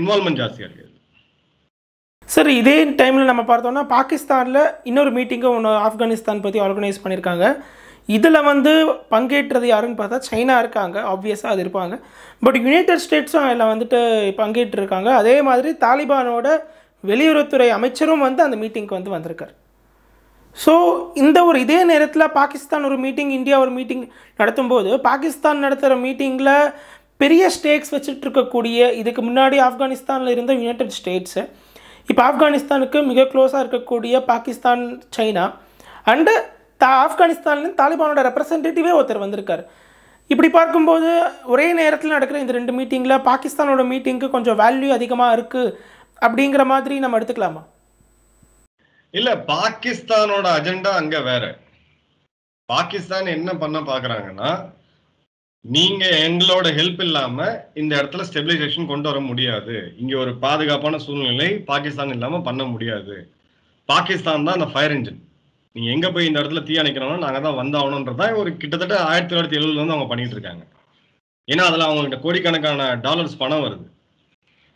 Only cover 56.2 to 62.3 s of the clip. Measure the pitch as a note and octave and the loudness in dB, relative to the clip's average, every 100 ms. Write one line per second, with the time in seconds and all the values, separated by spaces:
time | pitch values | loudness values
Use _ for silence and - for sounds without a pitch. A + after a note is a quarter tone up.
56.2 | D#3+ F3 F#3 F#3 E3+ D3+ F3 F3 F3+ D3+ | 0 0 2 2 0 0 -2 -4 -4 -4
57.2 | B2+ B2 F#3+ A3+ - D3+ D3+ D3 C#3 F3+ | -4 -4 -6 -8 -12 -8 -4 -2 -4 -8
58.2 | F3+ D3+ D3 E3 D3 D#3+ D#3 C#3+ D3 C#3 | -8 -6 -2 -2 -2 -6 -6 -4 -4 -4
59.2 | C3+ B2 B2+ G#2+ G2+ A2 F2 F2 B2+ C3+ | -6 -4 -4 -4 -8 -10 -12 -12 -6 -4
60.2 | B2+ B2 C3+ D3+ D3+ C#3+ D3+ D#3 C#3+ C#3+ | -4 -4 -4 -2 -2 -2 -4 -6 -8 -6
61.2 | C3 B2 E3+ G#3 - C#3+ D3 C#3+ C#3 B2 | -4 -2 -4 -4 -6 -6 -6 -8 -8 -6
62.2 | B2 | -6